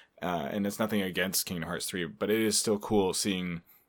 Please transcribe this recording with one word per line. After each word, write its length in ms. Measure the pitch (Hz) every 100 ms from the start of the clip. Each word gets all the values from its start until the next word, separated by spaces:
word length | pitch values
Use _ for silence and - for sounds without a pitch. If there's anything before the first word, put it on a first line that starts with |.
| - -
Uh, 260 | 87 85 71
and 160 | 104 101
it's 120 | 104
nothing 220 | 110 104
against 440 | 95 90 92 87 -
Kingdom 220 | 87 80
Hearts 180 | 82 -
three, 200 | 90 82
but 240 | - 98
it 100 | 110
is 180 | 110 101
still 200 | 113 104
cool 340 | - 107 92
seeing, 480 | - 107 92 90 85 - -